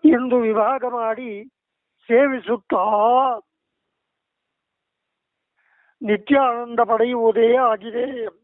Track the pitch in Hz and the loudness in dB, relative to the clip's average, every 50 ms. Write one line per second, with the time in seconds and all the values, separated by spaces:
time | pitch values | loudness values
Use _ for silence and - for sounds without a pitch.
0 | _ 302 311 240 254 254 240 247 233 220 220 214 214 214 269 262 233 247 240 240 | _ 4 4 4 0 0 0 0 0 0 0 0 0 0 -2 -2 -4 -6 -6 -4
1 | 226 220 220 220 254 240 214 202 214 262 _ _ _ _ _ _ _ _ _ _ | -4 -4 -6 -6 -8 -12 -12 -14 -16 -18 _ _ _ _ _ _ _ _ _ _
2 | _ _ 233 233 277 285 262 254 - - 233 220 _ _ - 294 277 214 214 208 | _ _ 2 2 4 2 0 -4 -4 -4 -6 -6 _ _ -4 -2 0 0 0 2
3 | 208 233 240 254 269 262 240 214 - _ _ _ _ _ _ _ _ _ _ _ | 2 4 4 2 2 0 -2 -4 -8 _ _ _ _ _ _ _ _ _ _ _
4 | _ _ _ _ _ _ _ _ _ _ _ _ _ _ _ _ _ _ _ _ | _ _ _ _ _ _ _ _ _ _ _ _ _ _ _ _ _ _ _ _
5 | _ _ _ _ _ _ _ _ _ _ _ _ _ _ _ _ _ _ _ _ | _ _ _ _ _ _ _ _ _ _ _ _ _ _ _ _ _ _ _ _
6 | - 214 214 208 208 - 285 277 269 254 240 233 240 240 240 233 240 208 226 220 | -2 -2 -2 -2 0 0 2 2 2 0 -2 -4 -8 -8 -2 -2 0 0 2 0
7 | 226 247 247 240 226 226 220 220 233 226 233 254 262 240 220 208 190 233 214 240 | 0 0 -2 0 0 0 2 2 2 2 4 2 2 0 -2 -2 -6 -10 -8 -6
8 | 247 269 277 247 226 208 - _ | -6 -6 -8 -10 -10 -12 -12 _